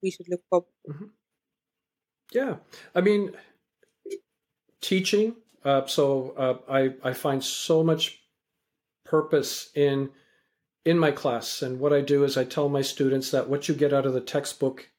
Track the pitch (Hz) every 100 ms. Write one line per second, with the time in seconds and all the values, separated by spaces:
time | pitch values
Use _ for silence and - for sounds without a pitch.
0 | 190 - 175 175 - 175 - _ - 147
1 | 208 _ _ _ _ _ _ _ _ _
2 | _ _ _ 240 269 156 _ - - 180
3 | 190 208 190 - - _ _ _ _ _
4 | - 392 _ _ _ _ _ - - 190
5 | 185 208 220 233 _ _ 139 139 135 -
6 | 139 135 131 - 131 127 - 135 131 131
7 | 127 127 147 135 131 - - 160 160 160
8 | - - _ _ _ _ _ _ _ _
9 | - 156 156 147 - - - 147 143 135
10 | 135 _ _ _ _ _ _ _ 165 170
11 | 151 143 139 117 - - 131 127 147 143
12 | 139 143 139 131 127 - 143 139 135 -
13 | 135 135 131 135 131 139 - 139 147 139
14 | 135 127 127 147 143 - 135 135 -